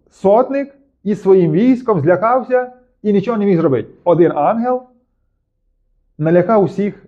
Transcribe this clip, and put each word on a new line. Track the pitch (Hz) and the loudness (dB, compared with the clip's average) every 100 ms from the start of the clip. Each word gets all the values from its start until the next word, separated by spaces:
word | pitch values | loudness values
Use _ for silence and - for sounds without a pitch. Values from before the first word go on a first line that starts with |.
| _ | _
сотник | _ 190 214 262 277 277 _ _ _ | _ 0 0 0 -4 -8 _ _ _
із | 190 208 | -8 -4
своїм | 190 190 170 | 2 2 2
військом | 156 247 254 240 196 | 2 2 0 0 -2
злякався | 139 175 220 254 233 254 254 - _ _ | 0 0 0 -2 -2 -4 -4 -12 _ _
і | 214 | -2
нічого | 202 196 233 | -2 -2 -2
не | 202 | 0
міг | 175 | 0
зробити. | 160 127 107 - | 0 -2 -4 -8
Один | 175 160 165 | -2 2 2
ангел | 147 147 226 240 254 254 _ _ _ _ _ _ _ _ _ _ _ _ - | 2 -2 -2 -2 -6 -8 _ _ _ _ _ _ _ _ _ _ _ _ -6
налякав | 156 175 175 226 | 0 0 2 0
усіх, | 175 - 202 - | 0 -2 -6 -6